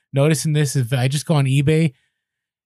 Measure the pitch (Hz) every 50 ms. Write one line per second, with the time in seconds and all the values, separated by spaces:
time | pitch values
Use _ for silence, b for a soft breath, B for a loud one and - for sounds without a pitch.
0 | _ _ - 135 139 156 160 - - 160 151 151 151 131 - 139 123 110 139 127
1 | 123 135 139 151 - - 165 143 135 131 131 143 143 143 156 160 165 156 - _
2 | _ _ _ _ _ _ _ _ _ _ _ _ _